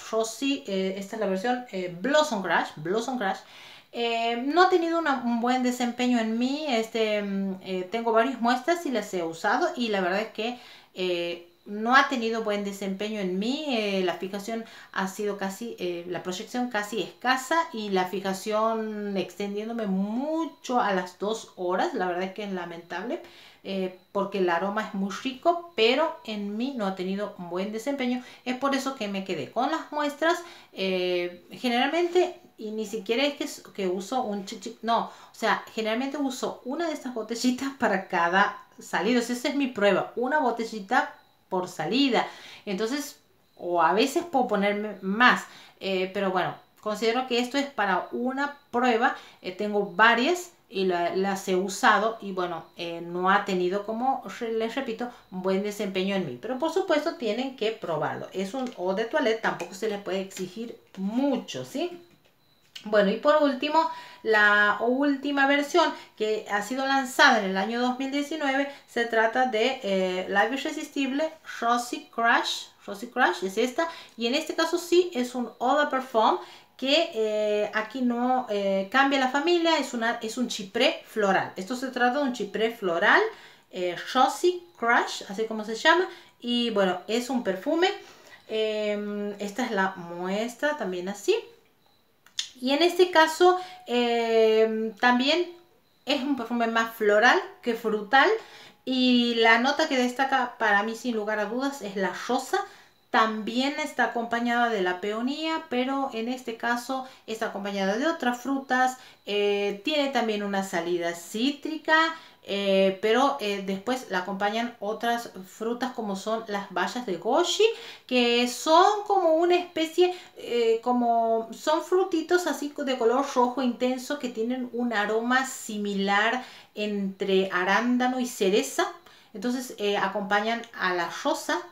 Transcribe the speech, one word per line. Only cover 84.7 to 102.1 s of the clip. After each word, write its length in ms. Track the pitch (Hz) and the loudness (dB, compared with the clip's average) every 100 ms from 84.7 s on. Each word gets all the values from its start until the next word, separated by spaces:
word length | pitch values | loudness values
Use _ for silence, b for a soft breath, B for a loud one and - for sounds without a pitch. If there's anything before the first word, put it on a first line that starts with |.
| - | -4
Crush, 460 | 233 247 381 - - | 2 2 2 -6 -8
así 160 | 196 220 | -6 -4
como 180 | 220 | -4
se 120 | 214 226 | -6 2
llama, 300 | 311 339 370 B B _ | 4 4 2 B B _
y 280 | 240 240 233 | -2 0 2
bueno, 300 | 202 190 180 - | 2 2 2 -2
es 220 | 233 247 | -4 0
un 120 | 254 | -2
perfume. 460 | - 185 285 330 381 403 B B B B - | -2 -2 0 2 2 0 B B B B -6
Em, 840 | 220 214 214 214 208 208 208 208 202 | -2 0 0 -2 -2 -4 -6 -6 -6
esta 260 | 202 196 | -8 -4
es 60 | 247 | -2
la 240 | 202 190 190 | 0 0 -2
muestra 800 | 170 175 185 202 240 - 294 294 | -10 -6 -4 -4 -4 -2 -2 -2
también 320 | 196 180 185 | -4 -4 -6
así. 260 | 202 - 440 - - _ _ _ _ _ _ _ - - - | -6 0 0 -2 -20 _ _ _ _ _ _ _ -12 -12 -6
Y 120 | 254 | -2
en 100 | 294 | 4
este 280 | 349 349 359 | 4 6 6
caso, 480 | 320 320 - 359 359 B B - | 6 4 6 6 6 B B -2
em, 1080 | 240 240 233 226 226 220 220 226 220 220 208 | 0 2 2 4 6 6 6 4 2 -4 2
también 600 | 247 247 269 330 339 - _ _ _ _ | 4 4 4 2 0 -6 _ _ _ _
es 180 | - 285 | -2 -2
un 140 | 269 254 | 0 -2
perfume 300 | 226 240 233 | -2 0 2
más 280 | 226 233 | 2 0
floral 460 | - 208 208 240 339 - - | 2 4 8 8 6 2 -6
que 120 | 240 | -4
frutal. 540 | 220 220 214 202 269 311 440 B B B B | -2 -2 -2 4 6 6 2 B B B B
Y 520 | - 262 254 247 240 233 | -4 2 4 6 4 4
la 240 | 226 233 | 6 6
nota 280 | 254 294 311 | 4 2 0
que 80 | 262 | 2
destaca 600 | 247 247 269 269 240 - | 0 0 0 2 0 0
para 240 | 220 202 | 2 4
mí, 120 | 220 | 2
sin 220 | 220 254 220 | -4 -4 -2
lugar 220 | 208 214 | -2 -2
a 80 | 202 | -2
dudas, 340 | 240 269 269 | -2 -4 -4
es 160 | 196 196 | -8 -2
la 160 | 190 | -2